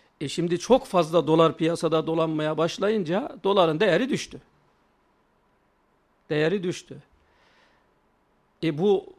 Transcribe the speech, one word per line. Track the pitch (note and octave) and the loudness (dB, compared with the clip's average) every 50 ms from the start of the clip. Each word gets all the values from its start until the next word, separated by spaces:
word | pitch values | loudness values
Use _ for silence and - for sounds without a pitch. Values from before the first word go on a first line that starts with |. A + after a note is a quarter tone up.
| _ _ _ _ | _ _ _ _
E, | D3 C#3 | -10 -8
şimdi | - - E3+ F3 F3 E3+ | -4 -4 -2 -2 -2 -4
çok | - - B3 B3+ C4 | 2 2 2 2 2
fazla | - - F3+ E3 D#3 E3 F3 D3 C#3+ | 0 0 0 0 2 2 0 2 4
dolar | D#3+ E3 E3 D#3+ C#3 - | 4 4 4 4 2 0
piyasada | D#3+ D#3+ E3+ D#3 - D#3+ D#3+ D#3+ D#3 E3 | 0 -2 0 0 -2 0 0 0 0 -2
dolanmaya | E3 E3+ D#3+ D#3+ D#3 D3+ D3+ D#3 D#3 D3 | -2 -2 -2 -2 -2 -2 -2 -2 -2 0
başlayınca | D#3+ F3 - - F#3+ G#3 A3 A3 F3+ D3 F3 G3+ C#4+ - - F#3 - | -2 -2 -2 -2 -2 -2 -2 -2 -2 -2 -2 -4 -4 -6 -10 -6 -2
doların | F#3+ G3+ G3+ F3 D#3+ D#3 D#3 | 0 4 4 4 4 2 2
değeri | A3 G3+ D#3+ F3+ B3+ C#4 | 2 2 2 2 0 -2
düştü. | C4 D#3+ - - - C3+ - _ _ _ _ _ _ _ _ _ _ _ _ _ _ _ _ _ _ _ _ _ _ _ _ _ _ _ _ _ _ _ _ _ _ _ _ - | -4 -6 -6 -10 -14 -18 -20 _ _ _ _ _ _ _ _ _ _ _ _ _ _ _ _ _ _ _ _ _ _ _ _ _ _ _ _ _ _ _ _ _ _ _ _ -6
Değeri | D#3+ D3+ D3+ E3 F#3 G#3 E3+ | -2 0 0 0 0 -2 -4
düştü. | F3+ E3 - - - - C#3+ - _ _ _ _ _ _ _ _ _ _ _ _ _ _ _ _ _ _ _ _ _ _ _ _ _ _ _ _ _ _ _ D#3+ | -6 -6 -8 -12 -16 -20 -20 -20 _ _ _ _ _ _ _ _ _ _ _ _ _ _ _ _ _ _ _ _ _ _ _ _ _ _ _ _ _ _ _ -6
E, | E3 D3+ C#3+ | -4 -2 0
bu, | F3+ G#3 G3 F#3+ - - - | 2 2 2 2 0 -6 -14